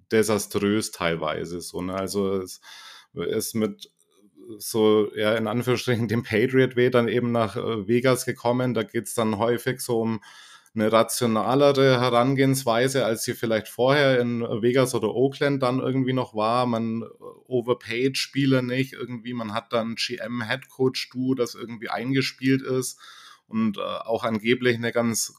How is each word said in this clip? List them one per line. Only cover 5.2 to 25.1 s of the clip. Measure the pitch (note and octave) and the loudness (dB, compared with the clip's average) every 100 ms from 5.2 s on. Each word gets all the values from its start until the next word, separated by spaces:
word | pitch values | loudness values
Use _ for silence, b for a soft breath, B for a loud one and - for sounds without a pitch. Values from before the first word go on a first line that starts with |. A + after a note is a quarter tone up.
| G#2 A2+ | 0 0
in | A2 | 0
Anführungsstrichen | A#2+ A#2+ A#2+ - A2+ A2+ | -2 0 -2 0 0 0
dem | A#2 | -2
Patriot | A#2+ G#2+ B2+ C3 C3 B2+ | 0 2 4 4 2 4
Way | B2 | 4
dann | B2+ A#2 | 4 2
eben | A#2 A#2+ | 0 0
nach, | A#2 A2 A#2 | 0 0 -2
äh, | G2 A2+ F#2+ | -4 -4 0
Vegas | B2 C3 B2 - | 2 2 0 -2
gekommen. | A2+ A#2+ B2 B2+ | -4 0 0 0
Da | A2+ | -2
geht's | G#2+ A#2+ A2+ | -2 -6 -6
dann | - A2 G#2 | -2 -2 0
häufig | A#2 A#2 - C3 | 0 0 -2 -6
so | - A#2 | -2 -2
um | A2+ A2 B B B B B A2+ | 0 -4 B B B B B 0
eine | G#2+ | 4
rationalere | A2+ A2+ - B2 A2 G#2 C3+ C#3+ C3+ C3+ B2+ | 4 4 0 0 0 2 4 4 6 4 4
Herangehensweise, | B2+ A#2+ B2+ C3+ C3+ C3+ C3 A2+ C3 C3+ G#2+ | 4 4 2 4 2 2 2 2 2 0 0
als | A2+ | -2
sie | - A2+ | -4 -4
vielleicht | A#2 A2 - | -2 -2 -2
vorher | - B2+ C#3+ C#3 B2+ | 0 2 4 4 2
in | A#2+ A#2+ | 0 -2
Vegas | A#2 A2+ A#2 B2+ B2+ A#2+ | -4 0 2 4 2 0
oder | G#2 | -2
Oakland | A2 C3+ C3+ C#3+ C#3 | 2 0 0 -2 0
dann | B2+ C3 | 0 0
irgendwie | B2 C3 B2+ | -2 -2 0
noch | C3 A#2+ | -2 -4
war. | G#2+ G#2+ A#2+ B2 | -2 0 2 0
Man, | A#2 A2+ A2+ | -2 -4 -6
äh, | A2 - G2 - _ | -10 -16 -20 -20 _
overpaid | B2+ A#2 A#2 - A#2 C3+ C3+ | -2 0 -2 -2 -2 0 -2
Spieler | - C3+ C#3 C3 | -4 0 2 2
nicht | B2 B2+ C3 | 2 -2 -2
irgendwie. | - A#2+ B2 A2+ | -6 -10 -10 -8
Man | B2 A2 | -8 -6
hat | A2 - | -6 -2
dann | A#2+ A2+ A2 | -2 -2 -4
G-M-Headcoach-Duo, | - F2+ A2 A#2+ A2 C3 - - C3 C3 - B2+ B2+ C3 | -6 -6 -8 -6 -4 -6 -6 0 0 0 -8 -6 -2 -2
das | A#2+ G2+ | -2 -4
irgendwie | A2+ A#2 A2 | -12 -12 -8
eingespielt | G2 A#2+ C3+ C3 - C3 C3+ | -6 -2 0 -2 -2 2 2
ist, | C3 C3 B2+ - B B B B _ | 0 -4 -4 -10 B B B B _
und, | A2 A2 G2 | -2 -2 -2
äh, | |
auch | F#2 F#2 - A2+ | -6 -6 -2 -2
angeblich | A#2+ A2 A2 B2 B2 A#2 | 0 -2 0 2 2 0
eine | A#2 | -2
ganz | A#2+ A#2 | 0 0